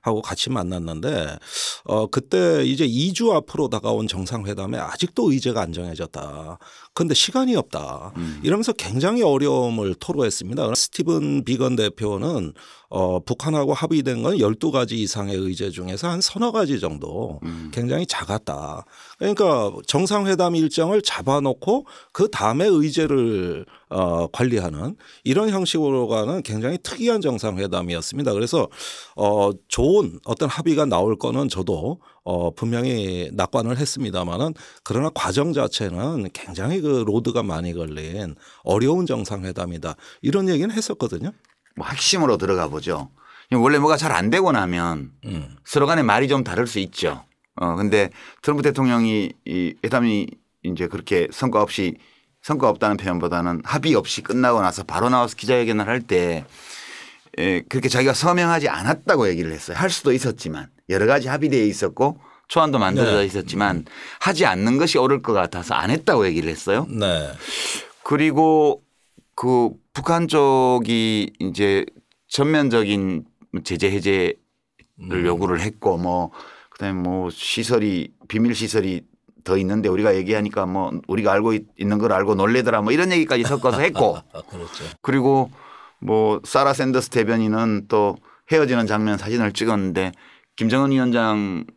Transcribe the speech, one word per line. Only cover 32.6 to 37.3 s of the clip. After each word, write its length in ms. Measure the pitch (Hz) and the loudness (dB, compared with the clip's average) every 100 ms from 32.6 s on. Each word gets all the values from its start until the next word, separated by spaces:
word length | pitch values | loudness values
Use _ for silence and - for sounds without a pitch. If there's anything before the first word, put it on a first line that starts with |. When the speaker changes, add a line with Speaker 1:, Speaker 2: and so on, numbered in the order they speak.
| 113 117 127 120 98 90 85 | -4 -2 0 -2 -2 -4 -4
Speaker 1:
낙관을 440 | 98 92 - 113 123 | -2 0 0 0 -2
했습니다마는 760 | 147 - 120 90 87 87 156 156 - - | -2 -4 -4 -2 -2 -2 -2 -4 -16 -18
그러나 280 | - 107 156 | -4 -2 -2
과정 380 | - 113 98 147 | -2 -2 0 0
자체는 800 | 143 113 - 104 87 127 160 95 | 0 -2 -2 -4 -4 -4 -6 -8
굉장히 480 | - - 87 107 185 | -10 -12 -6 -4 -2
그 240 | 151 131 107 | 0 0 2
로드가 380 | 110 120 | 0 0